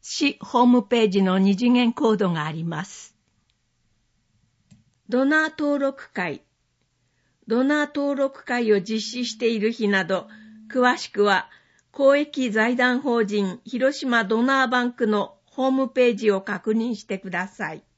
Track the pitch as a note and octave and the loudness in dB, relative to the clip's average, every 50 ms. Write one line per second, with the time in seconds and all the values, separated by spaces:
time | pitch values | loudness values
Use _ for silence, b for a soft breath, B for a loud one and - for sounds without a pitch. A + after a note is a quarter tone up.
0 | _ - - - D#4 C#4+ C#4 _ - - - B3 B3 B3 B3 B3 A#3+ _ B3 A#3 | _ -12 -4 -2 -2 -2 -2 _ -14 -2 2 4 6 6 6 4 4 _ 2 2
1 | A3+ G#3+ F#3 G3+ F#3+ F#3 F#3 F#3+ F#3+ G3 G3 F#3 A#3+ A#3+ B3 B3 B3 A#3 A#3+ - | 2 2 2 2 2 2 2 4 4 2 2 2 2 2 4 4 2 2 0 0
2 | D4+ A3+ G#3+ - G#3 F3+ E3+ D#3+ D3+ D#3+ D3+ D#3+ E3 E3 E3 D3+ F3+ - - - | 2 2 2 2 0 -2 -2 -2 -4 -6 -6 -6 -8 -6 -6 -8 -10 -10 -14 -20
3 | - - _ _ _ _ _ _ _ _ _ _ _ _ _ _ _ _ _ _ | -20 -20 _ _ _ _ _ _ _ _ _ _ _ _ _ _ _ _ _ _
4 | _ _ _ _ _ _ _ _ _ _ _ _ _ _ - _ _ _ _ _ | _ _ _ _ _ _ _ _ _ _ _ _ _ _ -20 _ _ _ _ _
5 | _ - - B3 C4+ C#4 D#4 D#4 D#4 D#4 D#4 - D4+ D4 C#4+ C#4+ C#4 C4+ C4+ C#4 | _ -2 0 0 2 2 2 2 2 0 -4 -4 -2 0 0 0 0 -2 -4 -6
6 | - - _ G#3 F3+ E3+ C#3 - _ _ _ _ _ _ _ _ _ _ _ _ | -20 -12 _ -6 -6 -6 -6 -10 _ _ _ _ _ _ _ _ _ _ _ _
7 | _ _ _ _ _ _ _ _ _ - A3+ A#3+ C4 C#4 D4 D4+ D4 D4 D4 C#4+ | _ _ _ _ _ _ _ _ _ -2 -2 0 2 2 2 0 -2 -2 -4 -4
8 | C#4+ C#4+ C#4+ C4+ C#4 C4+ C4+ - - - B3 B3 A#3+ A3 G#3+ G3 F3+ G#3 A3 A3 | -2 -2 -2 -2 -2 -4 -4 -10 -8 -6 -4 -2 2 2 2 2 2 -2 -6 -6
9 | G#3 - A#3+ B3 B3 A#3 A3 - B3 A3+ A#3 A3 G3+ A3 A#3 A#3+ A3 G3+ G3+ F#3+ | -6 -6 -8 -8 -8 -8 -6 -2 -2 0 0 0 0 -2 -2 0 0 0 2 0
10 | F#3 E3 F#3+ F3+ - B B B B B B B B - - B3+ B3 B3 B3 - | 0 0 -4 -4 -4 B B B B B B B B -6 -2 2 2 2 2 0
11 | - - - G3 G#3 G#3 G3 F3+ - b b b b b b b b _ _ - | -6 -10 -2 0 2 2 2 0 0 b b b b b b b b _ _ 2
12 | C#4 C4+ C#4 C#4+ D4 D4 - C4+ B3+ A#3+ G3+ A3 A3 A#3 B3 A#3+ B3 B3 B3 B3+ | 4 4 6 4 2 -2 -4 -4 -4 -2 0 0 0 0 0 0 0 0 0 0
13 | C4+ C#4+ A#3 A#3 A3 G3 G3+ G#3 G3 F#3+ F3 - _ - - A#3+ C4 C4+ C#4 - | -2 0 0 0 0 0 0 -2 -2 -2 -4 -10 _ -10 -4 0 0 0 -2 -2
14 | - C4 A#3+ A#3 A3+ F#3+ A3 A3 A#3 C4 C4+ C4 C4 A#3+ B3+ B3 A#3+ B3 A#3+ - | -4 -2 0 0 0 0 0 0 2 2 2 0 0 0 0 -2 -2 -2 -2 -2
15 | B3 G#3+ G#3+ G#3 F3+ - - _ _ _ _ - C4 C4+ C4 C4+ C4+ B3+ - C4 | 0 0 0 0 -2 -4 -8 _ _ _ _ -4 -2 0 0 0 -2 -2 2 2
16 | B3 B3 A#3 G3 A#3+ G#3+ G3+ F#3+ G3 - G#3 F3 - G#3+ A3 A3+ A3+ B3 A#3 G3+ | 2 2 2 2 0 0 0 0 -2 -6 -8 -6 -2 -2 -2 0 -2 -4 -6 -8
17 | - _ G3 F#3+ - F#3+ F3+ F3 F#3 G3 _ - G#3 D#3 D#3+ D3+ _ _ _ | -8 _ -10 -8 -8 -8 -8 -6 -8 -8 _ -10 -10 -10 -10 -12 _ _ _